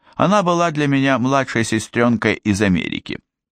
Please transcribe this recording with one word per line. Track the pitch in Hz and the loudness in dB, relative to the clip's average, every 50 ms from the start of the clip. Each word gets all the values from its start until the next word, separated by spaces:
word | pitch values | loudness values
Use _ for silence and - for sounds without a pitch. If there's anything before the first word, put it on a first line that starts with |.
| _ _ - | _ _ -4
Она | - 143 170 208 208 185 | -2 0 2 2 2 2
была | 175 175 170 170 170 | 0 0 0 0 -2
для | 151 147 147 | -2 -2 0
меня | 139 139 135 135 139 135 117 | 0 0 0 0 0 0 0
младшей | 120 131 139 139 127 - - 117 113 | 0 0 0 0 -2 -2 -2 -2 -2
сестрёнкой | - 113 107 - - - 117 120 120 117 104 - 107 98 | 0 -2 -4 -4 -2 -2 0 2 2 2 2 0 0 -2
из | - - 107 98 95 | 0 0 0 0 2
Америки». | 107 98 90 82 50 50 50 50 - - - - _ _ _ _ _ _ | 2 2 2 0 0 -4 -6 -8 -8 -10 -12 -14 _ _ _ _ _ _